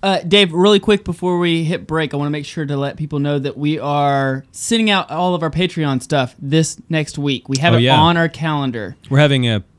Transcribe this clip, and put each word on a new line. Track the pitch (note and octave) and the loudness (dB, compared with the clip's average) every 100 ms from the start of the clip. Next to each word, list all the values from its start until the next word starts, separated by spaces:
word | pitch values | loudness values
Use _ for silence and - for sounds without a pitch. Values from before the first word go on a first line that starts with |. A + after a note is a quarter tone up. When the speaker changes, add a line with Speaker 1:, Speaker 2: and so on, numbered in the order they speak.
Speaker 1:
Uh, | G3 F#3 E3+ | 0 -2 2
Dave, | G3+ G3 | 4 4
really | D#3+ G3 G3+ | 4 4 4
quick | G3 G3+ - | 4 0 0
before | E3+ F3+ F3 | -6 -2 0
we | F3 E3 D#3+ | 0 0 -2
hit | E3+ - | -4 -4
break, | D#3+ D3+ | -4 -2
I | C#3+ | -4
wanna | C#3+ | -4
make | D3+ C#3+ | -6 -8
sure | - D3 | -8 -4
to | C#3 | -4
let | C#3 - | -4 -6
people | D3+ D3 | -6 -4
know | C#3+ D3 | -2 -2
that | C3+ B2 | -4 -4
we | D3 D#3 | -2 -2
are | C#3+ D3 C#3+ C#3 C3+ C3 - | -2 0 0 0 0 -4 -8
sending | - - A3+ A3 | -12 -4 0 2
out | G3 - | 0 -2
all | D#3+ F3+ F3+ | -2 -2 0
of | |
our | E3 | -2
Patreon | D#3+ F#3 F3 D3+ C3 | -2 -4 -2 -2 -2
stuff | - D3 B2+ - | -2 -2 -2 -6
this | C#3 D#3+ D#3 - - | 0 0 0 -4 -6
next | D#3+ D3 - | -4 -4 -4
week. | C#3+ C3 - | -4 -4 -4
We | C3+ | 0
have | E3 A#2 | 2 4
Speaker 2:
Oh, | |
Speaker 1:
it | |
Speaker 2:
yeah. | A#2+ D3+ | 4 4
Speaker 1:
on | D#3+ E3+ | 4 4
our | E3 | 0
calendar. | - D#3+ D3 C3+ A#2 F#2+ - - | -2 -4 -2 -4 -6 -10 -12 0
Speaker 2:
We're | C#3 | 4
having | D3 C#3 B2 | 4 4 0
a | G#2+ - | -2 -4